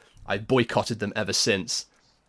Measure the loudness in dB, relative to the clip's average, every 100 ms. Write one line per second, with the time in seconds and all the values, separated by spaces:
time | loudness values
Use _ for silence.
0 | -20 -14 -4 -4 2 2 4 2 0 -2
1 | -4 -2 -2 0 2 0 0 -6 -8 _
2 | _ _